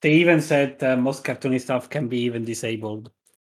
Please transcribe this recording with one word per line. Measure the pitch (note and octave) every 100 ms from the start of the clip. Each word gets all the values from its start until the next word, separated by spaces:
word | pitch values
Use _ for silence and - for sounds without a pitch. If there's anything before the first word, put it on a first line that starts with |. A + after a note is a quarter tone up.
They | D#3
even | D#3 F3 D#3+
said, | D3+ C#3+ C#3 -
uh, | C3 C3
most | B2+ C#3
cartoony | - B2+ C3+ B2+
stuff | - B2+ -
can | D3+ B2
be | B2
even | A#2+ A#2 A2+
disabled. | A2 A#2 A2+ G#2+ G#2+ A2 _ _ _ _